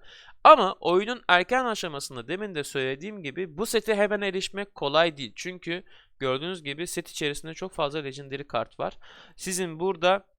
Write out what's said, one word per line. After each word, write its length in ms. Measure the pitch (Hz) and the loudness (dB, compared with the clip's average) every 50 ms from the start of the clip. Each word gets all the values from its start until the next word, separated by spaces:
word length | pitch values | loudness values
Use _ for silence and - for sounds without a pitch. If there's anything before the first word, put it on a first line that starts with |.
| - - - - - - - - - | -16 -20 -20 -20 -20 -20 -6 8 10
Ama 260 | 269 311 277 202 185 - - | 10 10 10 8 2 -2 -2
oyunun 420 | - - 175 185 208 214 247 240 - - | 0 2 2 2 2 0 -4 -4 2 4
erken 360 | 175 175 180 - 247 262 262 | 4 4 4 2 0 0 0
aşamasında 640 | 240 214 - - 175 151 139 - - 135 123 113 120 | 0 -2 -4 -6 -6 -6 -8 -8 -8 -10 -10 -6 -6
demin 260 | 165 190 214 208 185 | -6 -6 -6 -6 -6
de 100 | 151 139 | -6 -8
söylediğim 580 | - - 143 131 131 135 143 160 208 214 202 165 | -4 -4 -2 -2 -2 -4 -4 -8 -10 -12 -10 -10
gibi 360 | 143 131 170 190 175 151 147 | -8 -6 -6 -8 -8 -6 -6
bu 80 | 220 | -4
sete 280 | 226 - 220 208 220 220 | -2 0 0 0 2 2
hemen 260 | 202 208 202 208 202 | 2 4 2 2 0
erişmek 540 | 202 196 180 190 185 - - 196 202 196 _ | -2 -2 -2 -2 -4 -4 -6 -8 -10 -10 _
kolay 420 | - 156 139 139 156 170 170 156 | -4 -2 2 4 4 4 4 2
değil. 160 | 139 135 110 104 | -4 -10 -10 -10
Çünkü 460 | - - 175 185 175 - 165 170 180 185 - - - _ _ _ _ | -10 -10 -10 -10 -10 -8 -6 -6 -6 -8 -12 -20 -20 _ _ _ _
gördüğünüz 440 | 135 131 127 135 151 175 190 175 151 | -2 0 0 -2 -2 -6 -8 -8 -8
gibi 240 | 143 139 151 175 | -10 -8 -8 -8
set 240 | 175 - - - - | -6 -6 -8 -8 -8
içerisinde 440 | - - 160 147 143 - - 156 160 | -8 -4 -4 -4 -4 -6 -8 -12 -10
çok 180 | - 185 190 - | -10 -10 -8 -4
fazla 260 | - 160 143 143 160 | -2 -2 -2 -2 -4
legendary 480 | 147 139 131 139 143 135 135 131 143 | -6 -8 -10 -12 -12 -10 -10 -10 -8
kart 340 | - - 117 113 - - - | -4 -4 -4 -4 -4 -6 -6
var. 180 | 143 185 - - - - - - - - - | -6 -6 -6 -10 -16 -20 -20 -20 -20 -20 -18
Sizin 440 | - - 185 185 175 190 175 160 156 | -12 -8 -6 -4 -4 -4 -4 -4 -2
burada 460 | 175 190 190 165 165 180 190 202 - _ _ | -2 -2 -2 2 2 2 2 2 0 _ _